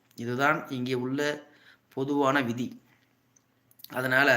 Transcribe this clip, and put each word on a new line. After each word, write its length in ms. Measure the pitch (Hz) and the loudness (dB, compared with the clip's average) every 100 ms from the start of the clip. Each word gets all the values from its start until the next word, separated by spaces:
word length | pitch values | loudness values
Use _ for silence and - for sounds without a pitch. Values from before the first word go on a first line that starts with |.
| _ - | _ -12
இதுதான் 400 | 120 123 143 160 - | -6 0 0 0 -4
இங்கே 260 | 131 123 | -6 -4
உள்ள 260 | 127 127 139 147 147 - _ - _ _ | -4 -4 -2 -4 -4 -12 _ -20 _ _
பொதுவான 460 | - 139 143 135 139 | -8 -4 0 2 2
விதி. 260 | 120 117 123 - _ _ _ _ _ _ _ _ _ _ - | 0 -4 -8 -10 _ _ _ _ _ _ _ _ _ _ -12
அதனால 380 | 123 131 127 139 | -6 2 4 6